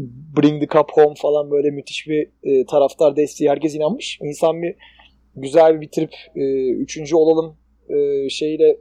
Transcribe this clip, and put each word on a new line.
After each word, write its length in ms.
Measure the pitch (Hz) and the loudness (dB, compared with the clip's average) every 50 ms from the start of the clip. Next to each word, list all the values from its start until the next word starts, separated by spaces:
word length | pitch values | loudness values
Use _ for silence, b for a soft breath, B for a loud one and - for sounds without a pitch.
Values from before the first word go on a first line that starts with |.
| 135 120 123 135 156 156 139 | -14 -14 -16 -20 -16 -6 0
Bring 240 | 147 147 151 151 147 | 2 2 2 2 0
the 60 | 147 | -2
cup 220 | - - 151 147 - | 0 2 2 2 2
home 240 | - 156 151 147 151 - | 4 4 4 4 2 -2
falan 300 | - 147 147 147 147 143 | -2 0 0 0 0 0
böyle 200 | 143 143 143 147 | 0 0 0 0
müthiş 360 | 143 139 - - - - - | -2 -6 -10 -12 -14 -12 -8
bir, 220 | 151 156 151 151 - _ _ - | -4 -4 -4 -4 -4 _ _ -2
e, 220 | 147 135 131 123 | 0 0 0 0
taraftar 500 | - 156 147 139 131 - - 160 147 139 | 2 2 2 2 2 2 0 0 2 2
desteği. 340 | 151 147 139 - - 147 143 | 0 -2 -2 -2 -2 -2 0
Herkes 260 | 143 - 165 156 147 | 0 0 -2 -4 -4
inanmış. 440 | 151 151 156 233 - - - - - | -4 -4 -4 -4 -6 -10 -12 -12 -10
İnsan 400 | 151 147 147 - 170 160 165 165 | -10 -10 -6 -2 -2 -2 -2 -2
bir 140 | 170 170 - b b b b b b b b b _ _ - | -6 -8 -8 b b b b b b b b b _ _ -16
güzel 400 | 139 135 135 139 165 160 160 160 | -14 -6 0 4 6 6 6 4
bir 60 | 156 | 2
bitirip, 320 | 151 147 - 160 160 156 B B B B - | -2 -8 -6 -6 -6 -6 B B B B -8
e, 340 | - 139 135 135 135 131 127 | -4 -4 -2 -2 -2 -2 -2
üçüncü 440 | 110 - 143 - - 156 151 143 170 | -2 -4 -6 -8 -10 -12 -6 0 2
olalım, 420 | 160 156 160 160 160 160 160 156 _ _ _ _ _ _ - | 2 4 4 2 2 0 -6 -8 _ _ _ _ _ _ -4
e, 400 | 147 147 143 143 143 139 139 139 | -2 -2 0 0 -2 -4 -4 -6
şeyle 480 | - - 156 151 156 156 156 156 147 - | -6 -4 -4 -4 0 2 4 2 2 0